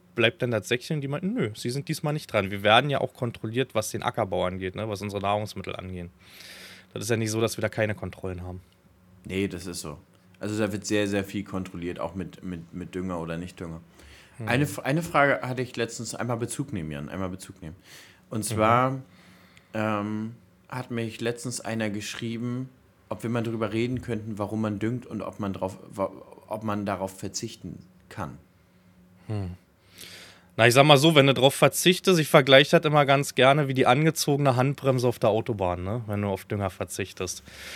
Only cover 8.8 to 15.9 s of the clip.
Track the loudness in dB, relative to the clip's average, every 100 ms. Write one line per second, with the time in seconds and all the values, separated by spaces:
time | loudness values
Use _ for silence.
8.8 | _ _ _ _ -6 -2 -2 -4 -10 -10
9.8 | -10 -12 _ _ _ _ -6 -2 -2 -4
10.8 | -2 0 0 -2 -2 -8 -6 -8 -8 -8
11.8 | -8 -6 -8 -8 -10 -10 -10 -10 -10 -12
12.8 | -10 -8 -6 -6 -6 -8 -10 -12 -12 -12
13.8 | -18 -20 -20 -20 -20 -10 -2 0 0 -2
14.8 | -2 -2 2 4 4 2 -2 -6 -6 -4
15.8 | -6